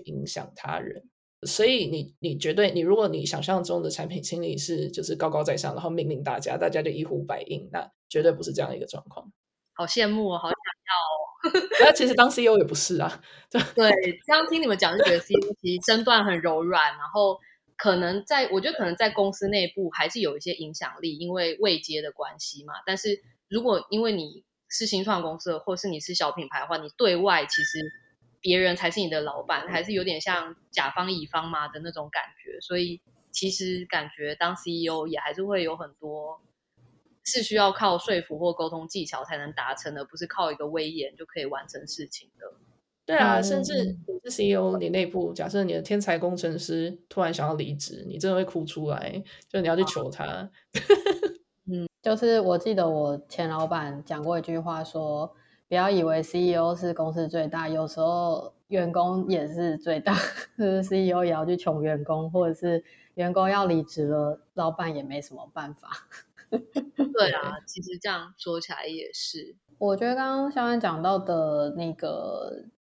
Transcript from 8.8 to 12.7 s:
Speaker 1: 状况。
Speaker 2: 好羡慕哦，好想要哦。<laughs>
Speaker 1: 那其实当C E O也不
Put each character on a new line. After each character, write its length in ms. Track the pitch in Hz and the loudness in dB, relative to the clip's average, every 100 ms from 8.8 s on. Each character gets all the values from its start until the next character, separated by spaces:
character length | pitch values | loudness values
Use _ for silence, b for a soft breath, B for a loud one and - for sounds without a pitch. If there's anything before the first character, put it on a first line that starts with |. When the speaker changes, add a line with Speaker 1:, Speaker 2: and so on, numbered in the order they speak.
| - | -8
Speaker 1:
状 180 | - - | -12 -14
况。 200 | - 202 _ _ _ _ | -18 -18 _ _ _ _
Speaker 2:
好 120 | - 170 | -6 -2
羡 220 | 247 214 | 2 2
慕 220 | 214 208 | 2 0
哦， 80 | 175 | -2
好 100 | 170 | -4
想 60 | 175 | -4
要 1000 | 190 - - 180 - 311 311 - 320 370 | -6 -8 -2 0 0 -2 -4 -4 2 2
哦。 80 | 381 | 2
<laughs> 160 | 508 466 | 8 8
Speaker 1:
那 60 | |
其 160 | 302 247 | 8 6
实 60 | |
当 160 | 240 240 | 6 6
C 140 | 247 | 6
E 40 | 233 | 6
O 100 | 214 | 8
也 60 | |
不 100 | 147 | 6